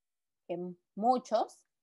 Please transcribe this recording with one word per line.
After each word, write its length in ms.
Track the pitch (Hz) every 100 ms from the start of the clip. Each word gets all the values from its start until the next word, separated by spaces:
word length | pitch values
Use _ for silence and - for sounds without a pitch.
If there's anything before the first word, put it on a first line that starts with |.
| _ _ _ _ -
que 80 | 175 180 175 _ -
muchos, 640 | 233 254 - 220 - - _ _